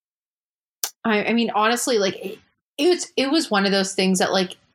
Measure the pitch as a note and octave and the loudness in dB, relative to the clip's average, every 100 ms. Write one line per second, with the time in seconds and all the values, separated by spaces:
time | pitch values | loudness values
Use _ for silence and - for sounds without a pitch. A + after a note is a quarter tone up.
0 | _ _ _ _ _ _ _ _ - - | _ _ _ _ _ _ _ _ -12 -6
1 | A3+ G#3 G3 A#3 A3+ G#3 G#3+ A#3+ - A3+ | -2 0 0 0 0 2 2 0 0 0
2 | G3 - F#3+ - _ _ _ - D#4+ F4 | 0 -2 -10 -14 _ _ _ -2 0 0
3 | - - C4+ D#4+ - G3+ G3 G3 F#3+ - | -2 -4 0 0 0 0 2 0 0 0
4 | F#3+ F#3 F#3+ G3 F#3 - _ | 2 2 2 0 -2 -8 _